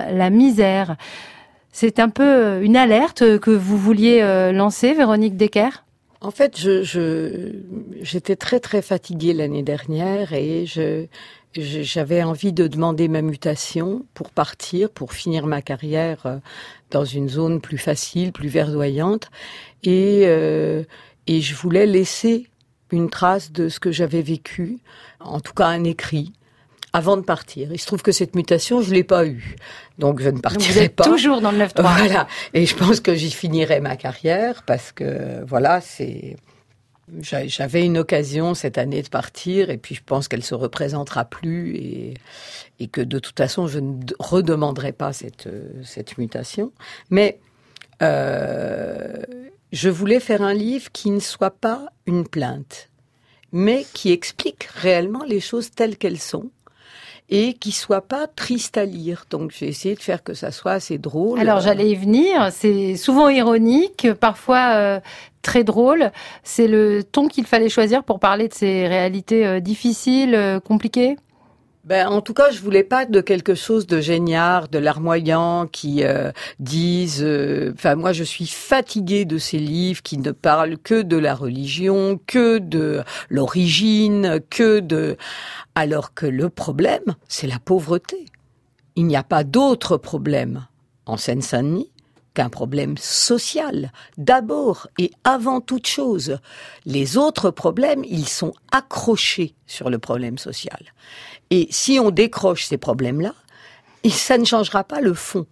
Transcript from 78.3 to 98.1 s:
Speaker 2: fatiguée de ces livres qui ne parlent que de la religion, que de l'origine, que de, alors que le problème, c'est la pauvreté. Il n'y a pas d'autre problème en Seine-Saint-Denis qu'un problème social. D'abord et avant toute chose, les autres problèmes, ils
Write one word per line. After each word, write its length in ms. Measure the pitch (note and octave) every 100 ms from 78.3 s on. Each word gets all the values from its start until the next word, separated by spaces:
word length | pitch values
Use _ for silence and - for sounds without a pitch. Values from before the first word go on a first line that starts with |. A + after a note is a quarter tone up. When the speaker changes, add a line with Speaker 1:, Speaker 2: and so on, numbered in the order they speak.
| - E3+
Speaker 2:
fatiguée 760 | - - C4+ - G#3+ F3+ G3+
de 140 | F#3 D#3+
ces 200 | - D#3
livres 440 | D3+ E3 F#3 F3
qui 140 | - C#3+
ne 140 | C#3
parlent 460 | - D#3+ D3+ D#3+ D#3
que 240 | - A3+
de 140 | F#3 D#3+
la 180 | D3+
religion, 880 | C3 C3+ B2+ C#3 C#3+ F#3+ G3 G3 G3 -
que 300 | B3+ A#3 A3+
de 460 | F3 D#3+ D#3 D3 - - -
l'origine, 1120 | C#3 C#3 F3+ F3 D#3+ A3 G#3+ G#3+ G#3 F#3+ D#3 -
que 320 | - A3+ G#3
de, 340 | E3+ D#3 D#3 C3+ - - - - - -
alors 380 | D3+ D3+ -
que 120 | - D3+
le 240 | B2+ E3+
problème, 640 | - - C#3 F#3 - E4+ D#3 _
c'est 180 | - C3+
la 120 | B2
pauvreté. 680 | - F#3 D#3 F3+ - F#4+ D4+ _ _ _ _ _ _ -
Il 80 | E3+
n'y 100 | C#3
a 80 |
pas 220 | - E3 C#3+
d'autre 500 | A#3 C#4 B3 - E3+
problème 720 | - D3+ D3 C#3 B2 B2+ B2+ _ _ _ -
en 100 | A2+
Seine-Saint-Denis 760 | - B2 B2+ A#2+ C#3+ F3 D#4+ _ _ _ _
qu'un 160 | - B2
problème 480 | - C#3 C#3+ C#3 D3
social. 960 | - - - A#3+ - D#4 D4+ - C#3 - - -
D'abord 680 | D3 C4 A3 G3 C4+ - - -
et 120 | F3+ -
avant 380 | C4 C4+ A#3 B3+
toute 260 | B3 B3+ -
chose, 500 | - C4+ F#3+ C3+ B2+ - - - - -
les 300 | C#3 C3+ F#3+
autres 340 | A#3+ G3+ F#3+
problèmes, 540 | - E3+ E3+ C#4+ C#4
ils 240 | B3+